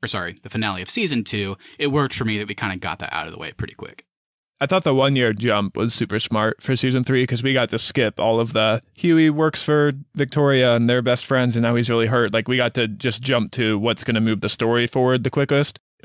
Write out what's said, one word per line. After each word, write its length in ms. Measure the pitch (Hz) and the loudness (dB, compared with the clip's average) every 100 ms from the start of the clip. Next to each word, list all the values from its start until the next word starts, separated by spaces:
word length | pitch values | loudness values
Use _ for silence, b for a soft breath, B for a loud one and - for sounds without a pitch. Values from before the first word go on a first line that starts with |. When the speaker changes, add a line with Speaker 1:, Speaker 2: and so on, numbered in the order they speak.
Speaker 1:
or 60 | - | -6
sorry, 300 | 104 87 85 | -4 -6 -10
the 80 | 120 | -10
finale 320 | 113 107 92 | -6 -4 -6
of 80 | 92 | -6
season 340 | - 190 127 | -4 -2 -2
two. 320 | 104 107 98 98 B B | -2 -4 -6 -8 B B
It 80 | 147 | -2
worked 260 | 143 135 | 0 -2
for 140 | - 110 | -2 -4
me 100 | 107 | -2
that 120 | 104 | -6
we 60 | |
kinda 220 | 101 107 92 | -6 -6 -6
got 220 | 87 - | -6 -8
that 160 | - | -6
out 120 | 80 82 | -8 -8
of 60 | |
the 60 | 95 | -10
way 140 | 143 | -14
pretty 220 | - - | -10 -12
quick. 300 | - - - _ _ _ _ _ _ | -12 -18 -18 _ _ _ _ _ _
Speaker 2:
I 40 | 139 | -2
thought 180 | 185 | 0
the 100 | 170 | 2
one-year 380 | 135 135 135 117 | 2 4 4 2
jump 420 | 107 117 104 101 | 2 0 0 0
was 200 | - 117 | -2 -2
super 240 | - 107 107 | -2 -2 -2
smart 420 | - 110 110 - | -2 0 0 -2
for 140 | - 131 | -4 0
season 260 | 131 127 | 0 0
three 240 | 123 131 127 | 0 0 0
'cause 160 | 117 | -2
we 120 | 131 | 0
got 160 | 131 117 | 0 0
to 80 | - | -2
skip 420 | - - 113 - | -2 0 0 0
all 180 | 107 113 | 0 2
of 120 | 117 | 0
the 300 | 110 110 117 - | 0 0 0 -4
Huey 380 | - 175 160 156 | -4 2 4 4
works 320 | 147 156 - | 4 0 -2
for 300 | - 151 147 139 - | 0 2 2 0 -8
Victoria 640 | - 139 151 143 135 127 117 | -4 -2 2 2 4 4 4
and 120 | 117 | 4
they're 120 | 123 | 2
best 240 | 123 123 | 2 -2
friends 320 | - 131 123 117 | 0 0 2 2
and 60 | |
now 120 | 117 120 | 2 2
he's 120 | 120 | 2
really 200 | 117 113 | 2 2
hurt. 260 | 123 110 | 2 2
Like, 120 | 113 - | 0 0
we 120 | 127 | 0
got 160 | 120 | 0
to 120 | 131 110 | 0 -2
just 360 | 101 127 107 | -2 -4 -4
jump 300 | 131 123 107 | -2 0 0
to 260 | - 110 104 | -2 0 0
what's 260 | 113 113 | 0 -2
gonna 160 | - 113 | -2 0
move 220 | 110 107 | 2 0
the 80 | 104 | -2
story 360 | - 113 120 120 | -2 0 2 0
forward 380 | 131 127 127 | 0 2 2
the 60 | 120 | 0
quickest. 480 | - 139 143 143 - _ _ | -2 2 2 0 -4 _ _